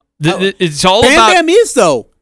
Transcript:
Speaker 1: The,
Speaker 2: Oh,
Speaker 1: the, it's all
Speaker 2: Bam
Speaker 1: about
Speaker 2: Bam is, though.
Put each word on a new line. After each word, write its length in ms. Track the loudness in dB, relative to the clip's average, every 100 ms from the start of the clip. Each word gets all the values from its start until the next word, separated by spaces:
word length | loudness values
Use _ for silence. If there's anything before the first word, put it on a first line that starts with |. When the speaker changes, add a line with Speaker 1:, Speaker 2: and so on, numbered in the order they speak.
| _ -8
Speaker 1:
The, 160 | -6 -4
Speaker 2:
Oh, 40 |
Speaker 1:
the, 240 | -6 -4
it's 200 | -6 -2
all 180 | 0 2
Speaker 2:
Bam 120 | 2
Speaker 1:
about 200 | 2 2
Speaker 2:
Bam 160 | 2 2
is, 240 | 0 0
though. 340 | 0 0 -2 -8 _